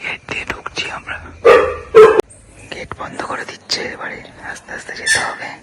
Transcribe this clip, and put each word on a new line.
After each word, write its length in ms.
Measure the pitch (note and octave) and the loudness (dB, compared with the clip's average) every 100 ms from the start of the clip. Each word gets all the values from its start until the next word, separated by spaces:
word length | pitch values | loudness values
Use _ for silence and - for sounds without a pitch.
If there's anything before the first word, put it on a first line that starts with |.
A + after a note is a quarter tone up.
গেট 160 | - - - | -10 -12 -10
দিয়ে 140 | - - | -10 -10
ঢুকছি 320 | - - - - - | -10 -10 -10 -8 -10
আমরা, 180 | - - - - - A#4+ B4+ B4 - A4+ G#4+ G#4+ - - - - - | -12 -14 -14 0 6 6 4 -4 4 8 10 8 0 -6 -20 -20 -18
গেট 180 | - - - | -16 -12 -12
বন্ধ 180 | - - - | -12 -12 -10
করে 140 | - - | -10 -12
দিচ্ছে, 300 | - - - - | -16 -10 -8 -8
এবারে 240 | - - - - - - | -10 -12 -14 -16 -18 -16
আস্তে 180 | - - - | -16 -14 -16
আস্তে 160 | - - | -14 -10
যেতে 200 | - - - | -4 -2 -4
হবে। 200 | - - - | -8 -12 -16